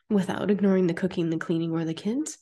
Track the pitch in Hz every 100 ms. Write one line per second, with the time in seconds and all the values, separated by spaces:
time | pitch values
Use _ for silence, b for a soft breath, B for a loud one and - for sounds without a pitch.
0 | - 208 175 - - 202 196 190 185 170
1 | 180 185 165 160 - 165 165 165 160 160
2 | 202 254 311 -